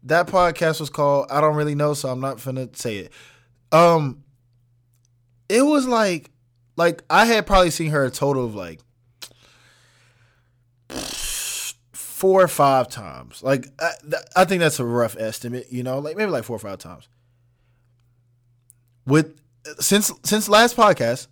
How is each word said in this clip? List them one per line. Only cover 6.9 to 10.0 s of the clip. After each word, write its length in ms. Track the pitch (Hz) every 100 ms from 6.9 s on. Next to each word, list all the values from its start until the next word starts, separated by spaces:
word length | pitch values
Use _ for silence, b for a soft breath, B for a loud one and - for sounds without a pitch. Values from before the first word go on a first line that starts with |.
| 165 _
I 140 | 170
had 220 | 226 220 208
probably 240 | 196 180
seen 200 | - 160
her 140 | 147
a 60 | 131
total 340 | - 139 135
of, 100 | 123
like, 260 | 104 87 80 _ _ _ _ - b b b b b b b